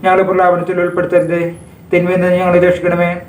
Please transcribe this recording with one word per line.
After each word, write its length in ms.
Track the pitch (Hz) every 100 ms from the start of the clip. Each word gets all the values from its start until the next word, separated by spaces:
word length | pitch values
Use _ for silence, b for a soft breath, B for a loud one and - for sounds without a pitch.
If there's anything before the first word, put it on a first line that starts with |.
ഞങ്ങളെ 200 | 185 185 190
പ്രലോഭനത്തിൽ 480 | 185 180 175 170 180
ഉൾപ്പെടുത്തരുതേ, 600 | 175 175 170 175 165 170 170 170 B B -
തിന്മയിൽ 280 | 175 175 185
നിന്ന് 160 | 180 180
ഞങ്ങളെ 200 | 180 175 180
രക്ഷിക്കണമേ. 460 | 180 175 175 175 175